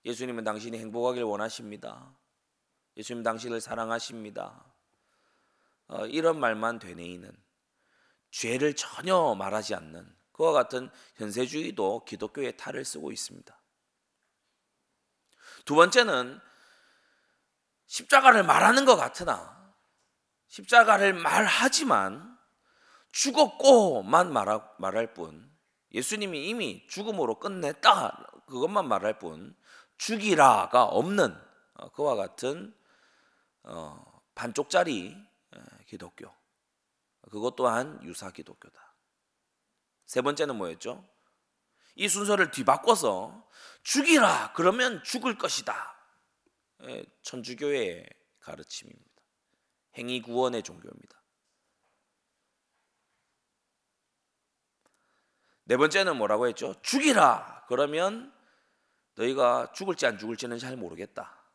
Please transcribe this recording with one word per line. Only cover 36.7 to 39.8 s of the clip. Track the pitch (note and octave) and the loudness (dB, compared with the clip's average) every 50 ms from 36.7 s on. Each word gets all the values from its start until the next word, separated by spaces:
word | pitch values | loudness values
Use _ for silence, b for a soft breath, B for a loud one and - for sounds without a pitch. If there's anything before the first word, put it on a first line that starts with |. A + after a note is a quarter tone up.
| _ _ _ _ _ _ _ _ _ _ _ - | _ _ _ _ _ _ _ _ _ _ _ -14
그것 | - G#2 G#2+ B2+ - | -10 -6 -6 -6 -4
또한 | - B2+ B2 A2+ A#2 C3 D3+ D3+ - - | 0 0 0 0 0 -2 -6 -10 -18 -16
유사 | E2+ F2 - - F#2 | -16 -16 -14 -16 -16
기독교다. | - - - - - _ - - _ _ - _ _ _ _ _ _ _ _ _ _ _ _ _ _ _ _ _ _ _ | -16 -18 -20 -20 -20 _ -20 -20 _ _ -20 _ _ _ _ _ _ _ _ _ _ _ _ _ _ _ _ _ _ _